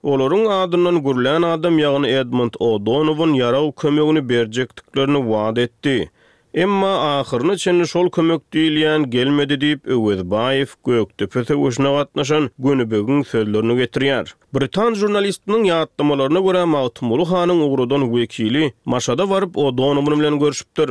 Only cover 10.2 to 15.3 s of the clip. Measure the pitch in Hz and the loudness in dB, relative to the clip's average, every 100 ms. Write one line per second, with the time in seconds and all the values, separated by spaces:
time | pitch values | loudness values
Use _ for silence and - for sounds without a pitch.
10.2 | 90 104 123 135 139 - - 120 101 - | -2 -2 0 -2 -4 -6 -2 0 -2 -6
11.2 | 101 127 117 143 139 120 139 143 143 - | -6 -4 -2 0 0 0 0 0 -2 -4
12.2 | 135 151 139 - 139 135 117 110 107 143 | -2 0 -2 -2 0 0 0 -2 0 -2
13.2 | 139 117 107 107 113 123 123 143 135 127 | 0 -2 0 0 0 0 -2 -2 0 -2
14.2 | 80 - _ 135 135 190 233 214 208 208 | -4 -14 _ -4 -2 0 -2 0 0 0
15.2 | 202 | -2